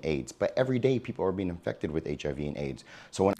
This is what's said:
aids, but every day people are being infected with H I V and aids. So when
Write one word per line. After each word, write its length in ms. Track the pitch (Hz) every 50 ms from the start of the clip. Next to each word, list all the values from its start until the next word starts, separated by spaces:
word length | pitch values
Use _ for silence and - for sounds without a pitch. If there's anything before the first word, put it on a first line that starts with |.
| -
aids, 260 | 78 73 67 62 -
but 220 | - - 101 - -
every 220 | 131 131 131 131 120
day 220 | 127 131 131 117
people 240 | - - - - 90
are 80 | 95
being 160 | 92 98 95 90
infected 420 | 87 85 - 113 - - - 76
with 160 | 76 78 -
H 180 | - 73 - -
I 40 | 76
V 160 | 67 71 73
and 100 | 73 -
aids. 280 | - 71 67 65 - - - - - - -
So 140 | - - 95
when 100 | 98 -